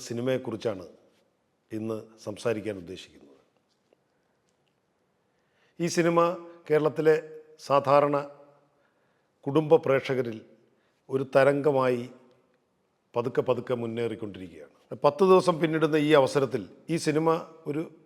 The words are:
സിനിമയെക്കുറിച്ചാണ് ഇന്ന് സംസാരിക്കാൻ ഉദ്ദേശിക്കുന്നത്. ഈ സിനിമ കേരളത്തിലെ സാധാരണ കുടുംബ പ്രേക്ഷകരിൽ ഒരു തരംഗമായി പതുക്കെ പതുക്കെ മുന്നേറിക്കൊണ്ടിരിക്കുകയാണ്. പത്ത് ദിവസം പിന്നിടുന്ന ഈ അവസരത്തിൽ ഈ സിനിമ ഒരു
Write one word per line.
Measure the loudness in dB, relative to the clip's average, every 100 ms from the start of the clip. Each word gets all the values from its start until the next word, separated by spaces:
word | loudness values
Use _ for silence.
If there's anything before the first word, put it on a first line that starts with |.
| -6
സിനിമയെക്കുറിച്ചാണ് | -6 -4 -4 -6 -8 -6 -8 -12 -20 _ _ _ _ _ _ _ -12
ഇന്ന് | -8 -10 -12 _ -16
സംസാരിക്കാൻ | -8 -6 -4 -6 -10
ഉദ്ദേശിക്കുന്നത്. | -12 -18 -18 -20 -20 _ _ _ _ _ _ _ _ _ _ _ _ _ _ _ _ _ _ _ _ _ _ _ _ _
ഈ | -4 0
സിനിമ | 2 4 2 0 -10 -20 0
കേരളത്തിലെ | 2 2 2 2 2 0 -16 -20 _ 0
സാധാരണ | 0 4 4 4 0 -4 -14 -20 _ _ _ _ _ _ _ _ _ -4
കുടുംബ | -2 2 2 4
പ്രേക്ഷകരിൽ | 0 0 -4 -4 -8 -16 _ _ _ _ _ _
ഒരു | -6 0 4
തരംഗമായി | 4 4 0 2 0 -2 -6 -16 _ _ _ _ _ _ _ _ _ -6
പതുക്കെ | -4 -2 -2
പതുക്കെ | -2 -2 -6
മുന്നേറിക്കൊണ്ടിരിക്കുകയാണ്. | -4 -6 -6 -6 -10 -14 -16 -18 -20 _ _ 0 0
പത്ത് | 4 6
ദിവസം | 6 6 0
പിന്നിടുന്ന | 0 0 2 2 4
ഈ | 6
അവസരത്തിൽ | 4 2 -2 -4 -8 -16 -6
ഈ | -4 0
സിനിമ | 0 0 0 -4 -14 -10
ഒരു | -8 -8 -14